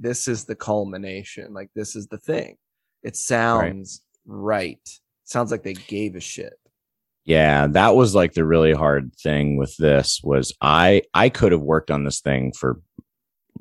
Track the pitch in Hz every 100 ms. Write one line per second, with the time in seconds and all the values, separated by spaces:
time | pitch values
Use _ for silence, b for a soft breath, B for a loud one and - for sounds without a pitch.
0 | 120 123 - 113 - 110 - 104 101 92
1 | 98 95 101 - 113 98 98 107 104 110
2 | 101 107 - 160 - - _ _ _ _
3 | 117 - - 117 117 113 85 95 95 -
4 | _ _ - 104 104 104 90 - - -
5 | _ _ - 123 113 113 98 92 - 104
6 | 107 90 - - - - _ _ _ _
7 | _ _ - 80 76 71 73 82 110 113
8 | 117 98 85 85 80 82 80 73 73 71
9 | 67 - 78 73 73 69 67 - 78 69
10 | 67 - - 69 64 - 71 80 90 101
11 | - 85 123 - 110 85 71 80 - 73
12 | 71 - 71 65 65 - 65 62 - -
13 | _ _ _ _ _ -